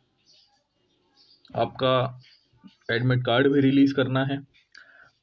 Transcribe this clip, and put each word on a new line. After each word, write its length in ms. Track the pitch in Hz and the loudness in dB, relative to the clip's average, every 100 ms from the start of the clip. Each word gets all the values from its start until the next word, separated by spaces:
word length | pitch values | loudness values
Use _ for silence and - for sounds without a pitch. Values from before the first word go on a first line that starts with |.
| _ _ _ _ _ _ _ _ _ _ _ _ _ _ _ 120 | _ _ _ _ _ _ _ _ _ _ _ _ _ _ _ -6
आपका 400 | 113 - 131 127 120 - - _ _ _ - _ - | -6 -2 0 0 -2 -8 -20 _ _ _ -20 _ -6
admit 340 | 117 127 127 123 | -2 0 0 0
card 280 | 120 139 | 2 2
भी 80 | 143 | 2
release 320 | 135 139 139 | 2 4 2
करना 320 | - 123 131 135 | 2 -2 -2 -4
है। 240 | 139 - _ _ - - - - _ | -6 -10 _ _ -20 -20 -20 -20 _